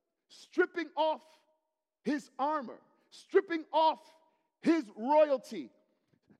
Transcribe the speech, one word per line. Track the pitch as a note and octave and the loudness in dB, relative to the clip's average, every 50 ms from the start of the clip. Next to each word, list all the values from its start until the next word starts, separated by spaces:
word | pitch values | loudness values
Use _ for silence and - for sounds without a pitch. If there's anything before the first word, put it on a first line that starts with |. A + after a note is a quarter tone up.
| _ _ _ _ _ _ | _ _ _ _ _ _
stripping | - - - _ - E4 F4+ - - E4+ D#4+ - - | -20 -20 -20 _ 0 0 0 0 0 -10 -10 -8 -2
off | C#4+ D#4+ D#4 D4+ A#3 _ _ _ _ _ _ _ _ _ _ _ _ _ _ _ _ - | -2 0 0 -2 -4 _ _ _ _ _ _ _ _ _ _ _ _ _ _ _ _ -6
his | A3+ D4+ C4+ - - - - | -4 -4 -4 -6 -12 -8 -6
armor, | C4+ D4+ D#4 D4 A#3+ D3+ G#2+ - _ _ _ _ _ _ | -4 -4 -4 -4 -6 -8 -16 -18 _ _ _ _ _ _
stripping | - - - - D#4+ G4 - - E4 D#4+ D4 - | -20 -20 -12 0 0 0 2 2 -8 -8 -8 -2
off | C#4 D#4+ D#4+ D#4+ C4 - - _ _ _ _ _ _ _ _ _ _ _ | 0 2 2 2 0 -2 -12 _ _ _ _ _ _ _ _ _ _ _
his | - C4+ E4 D#4+ A#3 G#3 - | 0 0 0 0 -2 -8 -14
royalty, | G#3+ A3+ C4+ D4+ D#4 D#4 D4 C4+ A3+ - - A3+ E3+ B2 G#2 _ _ _ _ _ _ _ _ _ _ _ _ - | -8 -2 2 4 4 4 4 2 -4 -4 -12 -12 -12 -12 -14 _ _ _ _ _ _ _ _ _ _ _ _ -18